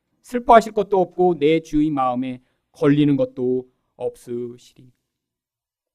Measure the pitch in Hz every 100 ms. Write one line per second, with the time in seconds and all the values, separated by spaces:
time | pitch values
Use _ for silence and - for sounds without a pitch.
0 | _ _ - 247 240 233 220 214 196 190
1 | 180 - 180 165 143 160 160 151 156 143
2 | 131 123 131 123 _ _ _ - 151 147
3 | 147 139 131 131 127 127 127 _ _ -
4 | 120 - - 120 120 123 _ _ 123 _
5 | _ _ _ _ _ _ _ _ _